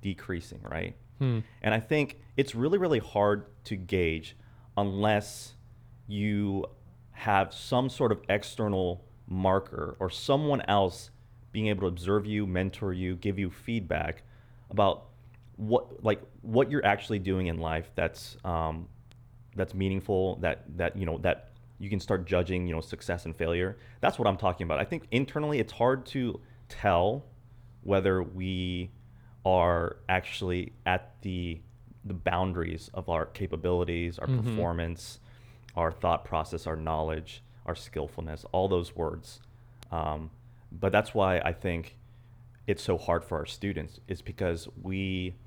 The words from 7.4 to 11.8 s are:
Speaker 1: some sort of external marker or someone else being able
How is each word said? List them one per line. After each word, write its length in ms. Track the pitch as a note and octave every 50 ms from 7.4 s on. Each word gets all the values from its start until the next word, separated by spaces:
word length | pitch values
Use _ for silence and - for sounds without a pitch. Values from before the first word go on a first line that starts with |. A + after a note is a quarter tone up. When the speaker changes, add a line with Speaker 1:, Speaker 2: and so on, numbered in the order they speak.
| G2 F#2 -
Speaker 1:
some 340 | - - - C3 B2 C3 C3+
sort 220 | - - C#3 A2+
of 100 | G#2+ G2 - -
external 760 | G2 G#2 - - - - A2+ G#2 G2+ F#2+ F#2 F2 F2 F2 - - - - - -
marker 680 | F2+ F#2 F#2 F#2+ F#2+ G2 F#2+ - - - - - - -
or 100 | F#2+ F2+
someone 500 | - - - - C#3 C#3+ D3+ D3 C#3+ B2+ -
else 480 | - G2+ G2+ G2 F#2 F2+ - - - - - - - - - - - -
being 160 | A2 G#2+ G#2+
able 140 | G#2 F#2+